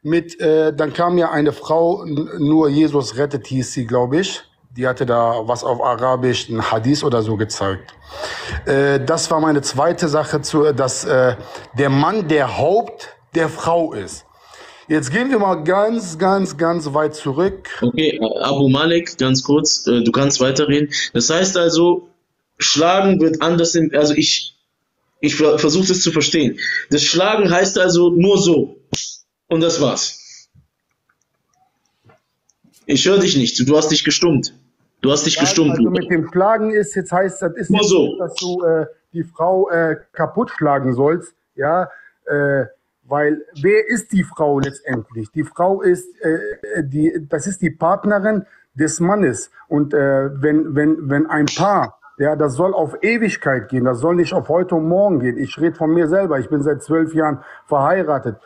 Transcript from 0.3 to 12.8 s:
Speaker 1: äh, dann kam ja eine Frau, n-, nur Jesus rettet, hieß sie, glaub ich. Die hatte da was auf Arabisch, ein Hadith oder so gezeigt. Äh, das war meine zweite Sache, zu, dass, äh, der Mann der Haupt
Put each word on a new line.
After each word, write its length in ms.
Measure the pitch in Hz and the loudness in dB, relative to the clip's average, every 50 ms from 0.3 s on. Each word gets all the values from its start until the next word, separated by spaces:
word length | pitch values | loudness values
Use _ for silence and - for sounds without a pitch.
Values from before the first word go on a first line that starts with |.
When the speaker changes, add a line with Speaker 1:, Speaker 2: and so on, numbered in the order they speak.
| - - | -12 -4
Speaker 1:
äh, 320 | - 160 156 156 156 156 | 0 2 2 4 2 0
dann 220 | 151 143 156 147 131 | 0 -2 -4 -4 0
kam 240 | - 170 175 180 175 | 0 0 2 2 2
ja 140 | 170 160 | 0 0
eine 200 | 160 147 147 151 | 0 0 0 0
Frau, 520 | - - - - 156 165 170 170 185 196 - | -2 -4 -4 -2 0 2 2 2 0 -2 -4
n-, 260 | 170 147 143 156 156 - 139 | -6 -6 -6 -6 -6 -4 -2
nur 320 | 143 143 156 156 156 147 | 0 2 4 4 4 4
Jesus 480 | 143 151 156 151 143 143 131 117 - 123 | 4 2 2 2 2 -2 -2 -2 -4 -4
rettet, 300 | 143 143 - 131 - - | -4 -2 -4 -8 -8 -4
hieß 260 | 131 131 123 - - | -6 -4 -4 -4 -6
sie, 140 | 135 123 110 | -8 -6 -2
glaub 260 | 120 123 123 123 135 | 0 0 0 2 0
ich. 300 | 165 196 196 - - - _ _ _ _ _ 123 120 | 0 -2 -2 -6 -10 -14 _ _ _ _ _ -10 -4
Die 100 | 127 127 | -2 -2
hatte 200 | 127 - 139 120 | -2 -2 -2 0
da 340 | 120 120 117 117 117 117 110 | 2 2 2 0 0 -2 -2
was 180 | 113 123 117 - | -4 -4 -4 -2
auf 180 | 123 123 120 | -4 -2 0
Arabisch, 680 | - 127 123 113 120 131 127 127 123 127 120 - - - | 0 -2 -2 0 0 0 0 0 0 0 0 -2 -4 -6
ein 220 | 117 110 104 - | -6 -4 -2 -2
Hadith 320 | 113 113 110 127 147 143 - | -2 -2 0 0 0 0 0
oder 200 | 113 120 117 110 | -2 0 0 -2
so 120 | 110 113 | -2 -2
gezeigt. 600 | 98 110 107 - - 98 98 95 92 - - - - - - - - - - - - - - - - - | -4 -4 -6 -4 -6 -4 -4 -6 -6 -10 -18 -20 -20 -20 -20 -14 -14 -12 -12 -12 -12 -10 -10 -10 -8 -2
Äh, 340 | - 143 135 139 139 139 135 | 0 2 2 4 2 2 0
das 320 | 127 127 160 165 - - | 0 0 -2 -2 0 -2
war 80 | 170 156 | 0 0
meine 240 | 151 160 151 143 135 | 2 2 2 0 0
zweite 440 | - - 127 147 170 175 170 175 156 | -2 -2 0 0 0 0 0 -2 0
Sache, 340 | 143 151 151 143 - 147 | 0 0 -2 0 -4 -4
zu, 300 | 135 - - 156 147 151 | -4 -2 0 2 2 2
dass, 320 | 143 120 135 127 127 - - | 2 0 0 -2 -2 -4 -2
äh, 300 | - 151 131 127 127 117 - - - - - - - - 117 | 0 2 4 4 2 0 -2 -10 -18 -18 -18 -20 -12 -4 -2
der 100 | 143 139 | 0 2
Mann 380 | 135 139 147 165 196 220 196 147 | 2 2 2 2 0 -2 -2 0
der 320 | 160 151 135 120 - 92 | 2 2 2 0 -2 0
Haupt 560 | 123 156 190 220 | 0 2 2 2